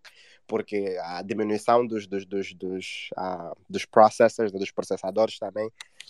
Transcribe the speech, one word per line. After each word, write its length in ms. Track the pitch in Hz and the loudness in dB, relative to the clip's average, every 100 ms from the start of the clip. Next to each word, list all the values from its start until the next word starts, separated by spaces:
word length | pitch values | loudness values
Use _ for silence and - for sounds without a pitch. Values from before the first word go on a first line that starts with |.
| - - - _ - | -14 -20 -20 _ -6
porque 500 | 110 - 104 98 90 | -6 -2 -4 -4 -4
a 180 | 85 87 | -6 -8
diminuição 640 | 98 107 107 107 - 120 120 | -6 -4 -2 -2 2 2 2
dos, 220 | 110 98 | -4 -6
dos, 180 | 98 95 | -8 -6
dos, 280 | 101 95 | -6 -6
dos, 560 | 90 95 92 92 - - - | -8 -8 -6 -8 -10 -10 -6
ah, 380 | 92 90 85 - - | -6 -6 -8 -14 -8
dos 160 | 95 - | -8 2
processors, 680 | - 110 - 117 - 110 | 8 8 8 4 4 -2
dos 200 | 95 98 | -2 -6
processadores 680 | - 98 95 95 95 - - | -6 -6 -6 -2 0 0 -2
também, 340 | 104 101 110 - - - - | -8 -6 -6 -8 -20 -20 -20